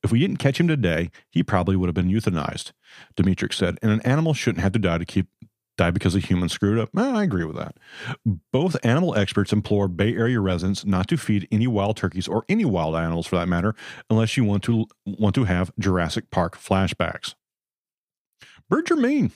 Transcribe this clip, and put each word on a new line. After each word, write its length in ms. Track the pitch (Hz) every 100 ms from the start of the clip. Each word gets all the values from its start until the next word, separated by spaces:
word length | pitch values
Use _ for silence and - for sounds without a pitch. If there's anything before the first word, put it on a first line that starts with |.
"If 80 | 104
we 80 | 117
didn't 180 | 185 202
catch 220 | 139 139
him 80 | 170
today, 420 | 151 95 82 85 - _
he 100 | 85
probably 340 | - 95 87 95
would 120 | 90
have 80 | 82
been 120 | 90
euthanized," 680 | 107 - 85 69 - - _ _ - - -
Dimitri 340 | 90 92 -
said, 280 | - 90 -
"and 100 | 110
an 100 | 110
animal 340 | 120 139 165 147
shouldn't 260 | - 85
have 120 | 95
to 40 | 98
die 220 | 95 82
to 60 | 85
keep, 240 | - 90 _ - _ _ -
die 100 | 87
because 240 | 87 95 92
a 40 |
human 280 | 80 90 87
screwed 300 | - 101 113
up." 140 | 107 -
Eh, 60 |
I 220 | 262 233
agree 200 | 202 175
with 120 | 80 -
that. 200 | - - - - - 135 - 92 _
Both 260 | 131 180 156
animal 340 | 117 131 156 107
experts 340 | 101 - 98
implore 360 | 104 98 104 98
Bay 260 | 87 101
Area 260 | 101 117 123
residents 460 | 98 87 92 98 101
not 220 | 95 90
to 100 | 165
feed 300 | - 104 90
any 140 | 107 123
wild 320 | 107 101 110
turkeys 300 | 95 90 -
or 180 | 104 -
any 180 | 214 185
wild 300 | 92 80 80
animals 300 | 82 82 82
for 120 | 90
that 100 | 85
matter, 260 | 85 98 110 - - -
unless 260 | 110 113 -
you 60 |
want 180 | 110 101 -
to, 200 | 113 110 _ -
want 260 | 101 104
to 120 | 95 110
have 260 | 90 90 -
Jurassic 500 | 98 90 82 - -
Park 260 | - 85 -
flashbacks. 760 | - 95 95 - 85 - - - _ _ _ _ _ _ _ _ _ _ - - _
Birds 220 | - 339
are 40 | 330
mean. 360 | 247 294 208